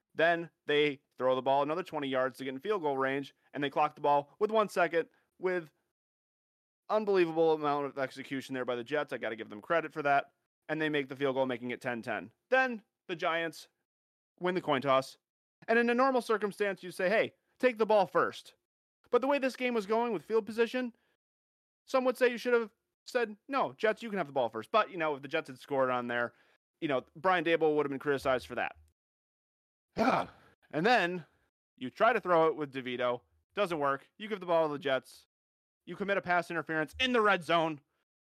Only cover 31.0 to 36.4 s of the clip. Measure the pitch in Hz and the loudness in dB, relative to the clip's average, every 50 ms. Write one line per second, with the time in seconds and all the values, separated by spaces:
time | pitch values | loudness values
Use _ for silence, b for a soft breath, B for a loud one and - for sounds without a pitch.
31 | 175 175 180 180 151 - _ _ _ _ _ _ _ _ _ _ 127 123 - - | 2 0 -2 -6 -10 -14 _ _ _ _ _ _ _ _ _ _ -12 -10 -2 0
32 | - 233 240 208 - 180 175 160 160 160 - 156 151 139 127 135 120 127 123 120 | 2 2 2 2 2 2 4 4 4 4 2 0 -4 -8 -8 -8 -8 -6 -4 -2
33 | 123 123 123 123 - _ _ _ _ _ _ 196 208 170 175 151 143 139 139 135 | -2 -2 -2 -4 -8 _ _ _ _ _ _ -2 -2 -2 -2 -2 0 0 -2 -2
34 | - _ _ - 214 208 214 190 180 175 170 160 160 151 147 139 135 139 131 127 | -6 _ _ -16 -10 -10 -10 -8 -2 0 2 2 2 2 -2 -4 -2 0 0 0
35 | - - - - _ _ _ _ _ _ _ _ _ _ _ _ _ - 175 151 | -2 -6 -16 -20 _ _ _ _ _ _ _ _ _ _ _ _ _ -14 -10 -8
36 | 202 196 202 185 - 185 180 175 | -4 -2 -2 -2 0 2 0 0